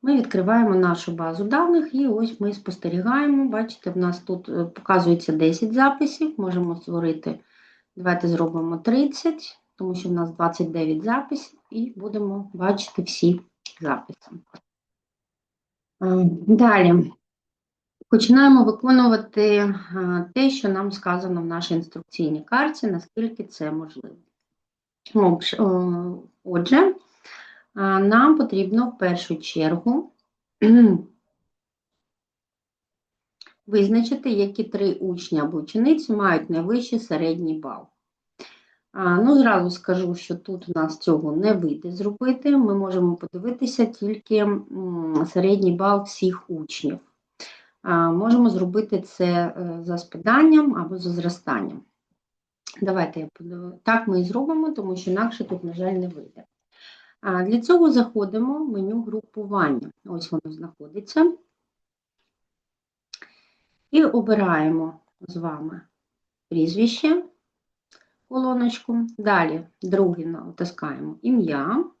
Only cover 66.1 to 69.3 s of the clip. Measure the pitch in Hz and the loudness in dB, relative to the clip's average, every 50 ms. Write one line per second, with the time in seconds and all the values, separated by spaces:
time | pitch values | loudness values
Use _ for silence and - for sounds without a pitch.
66.1 | _ _ _ _ _ _ _ _ 170 170 160 160 170 202 226 233 - - - 311 | _ _ _ _ _ _ _ _ -2 0 0 0 2 0 0 0 0 0 0 2
67.1 | 330 359 349 - _ _ _ _ _ _ _ _ _ _ _ _ _ _ _ _ | 2 2 0 -6 _ _ _ _ _ _ _ _ _ _ _ _ _ _ _ _
68.1 | _ _ _ _ 247 262 254 254 254 247 240 240 233 - - - 233 233 233 226 | _ _ _ _ -6 -4 -2 -2 -2 0 0 -2 -2 -4 -8 -4 -2 -2 -2 -4
69.1 | - - 208 208 | -8 -4 -2 0